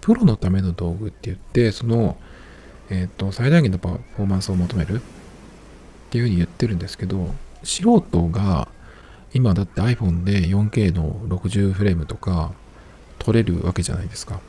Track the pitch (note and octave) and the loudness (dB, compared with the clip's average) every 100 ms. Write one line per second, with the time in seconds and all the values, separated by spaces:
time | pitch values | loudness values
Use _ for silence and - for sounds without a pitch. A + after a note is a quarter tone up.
0 | - A#3 G3+ G#2+ F#2 F#2+ F#2 E2 E2+ F2 | 4 4 4 4 2 2 0 -2 -4 -4
1 | G#2+ - - F2+ - - A#2 G2+ A#2 A#2 | -8 -8 -10 -10 -2 2 2 2 0 2
2 | G#2+ - - - - - - - - F#2+ | 2 -2 -12 -20 -20 -20 -20 -20 -6 -4
3 | F2+ - G2 F#2+ A#2+ E3+ C3 F#2 F2+ F2 | -4 -4 -6 -2 4 4 4 0 -4 -6
4 | - - G2 F#2+ F#2 F#2 F2 F#2 D#2 G#2+ | -8 -4 -2 0 0 0 0 -2 -2 -4
5 | - - - - - - - - - - | -6 -18 -20 -20 -20 -20 -20 -20 -20 -20
6 | - A#2+ A#2+ F2+ E2+ - A#2+ F2+ F2+ - | -6 -2 2 2 0 0 0 0 -4 -8
7 | F#2 F#2+ F2 - - - - - G3 A#3 | -4 -4 -4 -6 -10 -14 -8 0 4 4
8 | - - E2+ F2+ G2+ E2 - - - - | 4 0 2 0 2 0 -2 -10 -20 -20
9 | - - - C3 A#2+ F2+ G2+ - G#2+ A#2+ | -20 -20 -4 0 2 2 0 0 0 2
10 | G#2 E2+ F#2 G2+ E2+ G2 G#2 A#2+ G2+ E2+ | 0 0 0 2 2 2 2 2 2 2
11 | D2+ E2+ A2+ F2+ F#2 G2+ G2 F#2+ G2+ E2+ | -2 -4 -4 -4 -2 0 0 2 2 0
12 | D2+ - - F2 E2 F2+ - - - - | -4 -6 -2 -2 -2 -6 -18 -20 -20 -20
13 | - - - A2 A2 F2 F2 F2+ F2 - | -20 -8 0 2 2 0 0 -2 -2 -4
14 | F2+ - - F#2+ | -6 -10 -10 -10